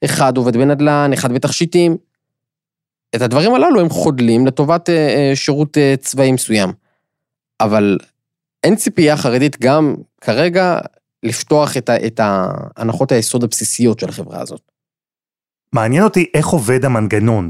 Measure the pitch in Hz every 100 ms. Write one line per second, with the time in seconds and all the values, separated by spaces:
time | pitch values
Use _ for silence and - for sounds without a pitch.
0 | 147 147 135 127 123 117 139 143 147 147
1 | 143 131 131 127 147 - 170 175 175 165
2 | _ _ _ _ _ _ _ _ _ _
3 | - 117 120 127 190 254 330 247 170 175
4 | 160 131 120 117 131 131 147 170 170 170
5 | 147 120 139 135 - 143 151 151 139 135
6 | - 131 135 127 - 107 95 95 _ _
7 | _ _ _ _ _ - 110 107 101 92
8 | - _ _ _ _ - 156 214 - -
9 | 147 147 135 123 143 - 123 151 151 101
10 | - _ - 127 175 175 185 165 - _
11 | _ _ 113 - - 151 147 135 123 120
12 | 113 113 107 98 92 101 - - 113 107
13 | 131 123 113 127 117 - 107 - 120 107
14 | 95 - 92 95 - - _ _ _ _
15 | _ _ _ _ _ _ - 117 113 143
16 | 214 190 165 151 151 170 110 127 135 117
17 | 107 107 113 110